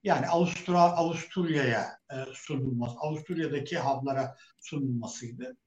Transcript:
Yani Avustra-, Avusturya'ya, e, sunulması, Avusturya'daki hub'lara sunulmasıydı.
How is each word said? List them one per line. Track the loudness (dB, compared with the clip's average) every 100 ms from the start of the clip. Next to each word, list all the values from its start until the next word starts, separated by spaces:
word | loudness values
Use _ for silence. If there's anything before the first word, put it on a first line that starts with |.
Yani | 4 2 4
Avustra-, | 4 2 0 0 6 6 6
Avusturya'ya, | 0 0 -4 -2 2 2 2 0 -2 -10 _
e, | -10 -10
sunulması, | -12 -6 -2 -2 -2 -4 -4
Avusturya'daki | -4 -4 -6 -4 -2 -4 -4 -2
hub'lara | 0 0 -2 -2 -2 -6 -20 _
sunulmasıydı. | -8 -4 -2 -2 -4 -10 -12 -10 -12 -14